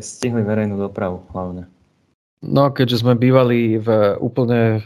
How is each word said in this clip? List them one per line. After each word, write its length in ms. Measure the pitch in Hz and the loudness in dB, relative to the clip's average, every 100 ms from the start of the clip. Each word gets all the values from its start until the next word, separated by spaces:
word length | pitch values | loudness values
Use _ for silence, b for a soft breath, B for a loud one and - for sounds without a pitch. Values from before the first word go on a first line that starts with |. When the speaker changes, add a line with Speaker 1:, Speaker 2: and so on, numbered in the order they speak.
Speaker 1:
stihli 400 | - - 127 117 | -14 -8 -4 -2
verejnú 320 | 104 107 104 98 | -2 -2 -2 -4
dopravu 480 | 98 104 95 90 - | -6 -6 -6 -8 -12
hlavne. 340 | 92 92 90 87 _ _ _ _ _ _ _ | -10 -10 -10 -16 _ _ _ _ _ _ _
Speaker 2:
No, 240 | - 139 139 | -2 2 2
keďže 320 | 135 120 117 | 2 0 2
sme 160 | 120 120 | 2 2
bývali 640 | 127 131 123 120 117 110 | 4 4 4 2 2 0
v 400 | 110 110 101 98 | 2 2 2 0
úplne, 640 | 120 135 120 117 117 110 | -2 -2 0 2 2 0